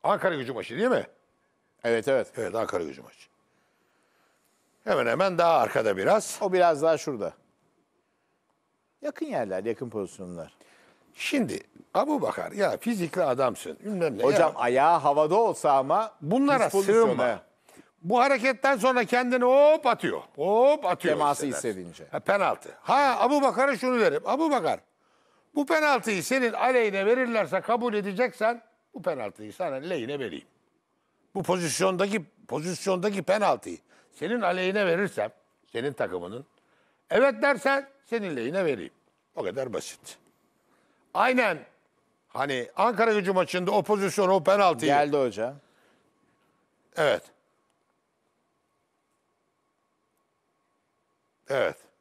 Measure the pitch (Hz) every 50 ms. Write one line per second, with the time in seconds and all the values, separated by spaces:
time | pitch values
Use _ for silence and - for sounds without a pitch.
0 | _ 147 202 196 - 190 175 147 131 117 131 110 - - - 151 214 254 240 139
1 | - - _ _ _ _ _ _ _ _ _ _ _ _ _ _ _ 120 117 113
2 | 107 - 135 127 104 - - - 113 92 92 113 110 - - 90 85 73 67 -
3 | 60 - - _ - _ _ _ _ _ _ _ _ _ _ _ _ _ _ _
4 | _ _ _ _ _ _ _ _ _ _ _ _ _ _ _ _ _ 220 196 143
5 | 123 117 117 143 190 196 180 165 175 170 165 143 117 107 - 131 117 110 98 92
6 | 95 131 190 220 - - - - 208 196 180 185 175 170 160 143 147 160 160 143
7 | - - 139 110 98 82 - _ _ _ _ _ _ _ _ _ _ _ _ _
8 | _ _ _ _ _ _ _ _ _ _ _ _ _ _ _ _ _ _ _ _
9 | - 294 - - 320 302 233 147 120 98 95 92 98 113 113 - 139 120 107 110
10 | 98 87 - - 95 90 90 85 80 80 _ _ - _ _ _ _ _ _ _
11 | _ _ _ - - - - 277 226 131 - - - _ _ - - _ _ 180
12 | 220 294 302 269 156 - - - - - - 202 196 175 107 - - 233 240 202
13 | 175 160 - 180 175 143 127 127 135 123 - - - 175 - - - 202 214 185
14 | 170 156 123 98 110 131 185 196 165 156 - - 120 120 123 127 139 160 170 165
15 | 139 147 139 147 156 156 170 214 233 214 160 - - 151 143 139 131 135 160 196
16 | 220 220 - _ 151 143 196 262 277 285 285 262 220 156 - 196 196 196 208 226
17 | 226 214 165 127 127 123 110 92 - _ _ _ _ _ - - - _ _ _
18 | - 165 220 247 247 277 277 254 208 269 262 - - 269 277 226 185 262 262 247
19 | 233 - - 247 254 247 247 254 247 247 262 277 285 302 311 320 311 254 226 -
20 | - 139 92 76 - - _ - 147 180 208 226 247 277 294 302 269 185 175 -
21 | - 170 151 151 151 147 143 - 147 139 127 143 - 123 104 95 90 85 80 -
22 | 80 - - - - - 190 202 190 151 107 - - - - - - - - 269
23 | 285 277 240 220 202 240 294 294 277 262 196 190 262 277 277 208 - 254 254 240
24 | 214 170 139 151 175 196 220 269 320 320 294 247 175 147 107 - _ _ _ _
25 | _ _ _ _ _ _ _ _ _ _ _ 285 285 269 339 311 302 302 277 240
26 | 180 226 208 185 156 - 262 269 254 233 214 - - 247 262 247 233 214 196 196
27 | 196 208 240 254 262 233 233 220 196 143 151 185 175 - 226 247 233 240 208 208
28 | 196 202 196 180 247 247 - - 220 220 240 233 _ _ _ _ _ _ _ 262
29 | 175 180 160 131 117 101 - - 107 107 98 - 185 165 135 131 139 175 185 151
30 | 113 117 147 143 131 107 80 69 - _ _ _ _ _ _ _ _ _ _ _
31 | _ _ _ _ _ _ _ 196 170 - 180 185 175 156 127 - 180 190 190 175
32 | 196 202 202 220 156 - _ _ _ _ 117 147 156 180 180 - - 190 190 185
33 | 170 214 202 196 160 - 190 220 202 180 139 104 - 98 87 80 _ _ _ _
34 | _ _ _ - 147 175 226 247 208 180 180 185 185 185 190 208 202 180 165 175
35 | 202 185 - - 104 110 - _ _ _ _ _ _ _ _ 117 120 143 135 -
36 | 123 95 87 90 85 90 104 123 147 _ _ _ _ _ _ _ _ _ _ _
37 | _ _ 165 202 254 277 254 214 233 285 277 208 - 254 277 277 277 - _ _
38 | _ _ 233 233 208 185 156 123 113 123 160 190 190 160 135 104 80 - _ _
39 | _ _ _ _ _ _ _ - 131 95 - - 131 123 104 80 - - - -
40 | _ - - _ _ _ _ _ _ _ _ _ _ _ _ _ _ _ _ _
41 | _ _ _ 175 208 247 262 247 247 208 175 147 - - _ _ _ _ _ _
42 | _ _ _ _ _ _ _ - 135 143 135 127 120 - - - 190 233 240 180
43 | 226 226 214 208 185 185 196 185 180 - - 180 180 170 202 208 160 - 214 202
44 | 196 196 - 202 202 185 190 190 156 - 190 202 202 180 160 120 151 156 143 143
45 | 147 147 143 143 135 120 98 98 110 123 139 143 _ _ _ _ _ _ _ _
46 | _ _ _ _ _ _ _ _ _ _ _ _ _ _ _ _ _ _ _ -
47 | 160 143 110 101 - - _ _ _ _ _ _ _ _ _ _ _ _ _ _
48 | _ _ _ _ _ _ _ _ _ _ _ _ _ _ _ _ _ _ _ _
49 | _ _ _ _ _ _ _ _ _ _ _ _ _ _ _ _ _ _ _ _
50 | _ _ _ _ _ _ _ _ _ _ _ _ _ _ _ _ _ _ _ _
51 | _ _ _ _ _ _ _ _ _ _ 135 135 110 85 73 - _ _ _ _